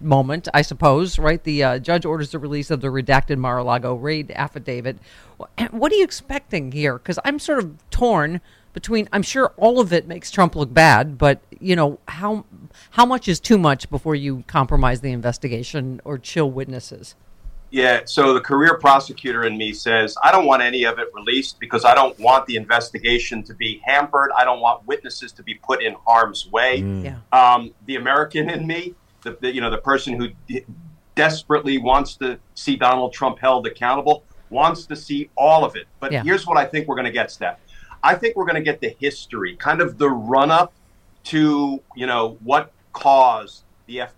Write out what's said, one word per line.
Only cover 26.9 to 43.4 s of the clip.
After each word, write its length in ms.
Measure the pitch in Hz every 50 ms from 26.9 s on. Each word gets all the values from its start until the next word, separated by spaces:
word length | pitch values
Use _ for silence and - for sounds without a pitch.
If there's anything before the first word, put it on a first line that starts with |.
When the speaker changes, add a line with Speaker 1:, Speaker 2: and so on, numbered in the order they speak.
| 98 95 90
Speaker 1:
Yeah. 120 | 135 135 123 - -
Speaker 2:
Um, 420 | 127 131 127 123 123 120 117 113 - _ 107
the 120 | 131 135
American 520 | 123 120 127 139 147 151 151 - 156 151 160
in 180 | 170 156 160
me, 280 | 160 165 170 180 175 175 _ _ _ _ _
the, 160 | - 117 113 -
the, 120 | 123 127 123
you 60 | 127
know, 80 | 117 113
the 80 | 110
person 380 | 107 - 135 139 135 - 143 120
who 140 | 113 120 113 - - -
de-, 180 | - - 131 - - - - - - - _ _ _ -
desperately 600 | - 151 156 156 156 - - 151 147 147 139 139
wants 380 | 131 117 127 131 139 139 - -
to 220 | - 135 127 123 - _ _ -
see 200 | - - 147 135
Donald 380 | 117 131 123 127 127 127 123
Trump 260 | 127 - 135 127 117 -
held 280 | 127 131 131 123 117
accountable, 580 | 110 - - 123 123 131 143 143 147 147 147 _ _ - - - -
wants 380 | 117 131 151 165 165 170 -
to 100 | - 151
see 320 | 143 - - 147 143 147 - -
all 260 | - 135 151 160 160
of 140 | 143 123 -
it. 100 | - - _ _ -
But 100 | 135 135
Speaker 1:
Yeah. 120 | 147 127
Speaker 2:
here's 240 | 117 160 190 190 -
what 100 | 170 165
I 80 | 151 139
think 240 | 135 - 151 156 151
we're 80 | 127
gonna 140 | 131 123 120
get, 180 | 107 120 107 -
Steph. 280 | - - 101 87 - - _ - - - - - - -
I 120 | - 143 185
think 200 | 180 233 226 226
we're 120 | 196 180
gonna 160 | 170 160 156
get 180 | 156 151 147 156
the 160 | - 113 - -
history, 580 | 139 143 - - - - - 110 95 90 87
kind 260 | - - 143 160 165
of 160 | 175 - 117 107
the 100 | 147 143
run-up 640 | 135 117 107 113 131 135 139 151 160 165 180 170 _ _ _ _ _ _ _ _ _ _ -
to, 580 | - 160 156 156 151 151 143 143 139 139 135 - _ -
you 120 | 123 127
know, 320 | 127 123 120 113 113 113 113 110
what 280 | 120 139 151 160 - _ _ _ _ -
caused 720 | - - 143 139 135 131 123 113 110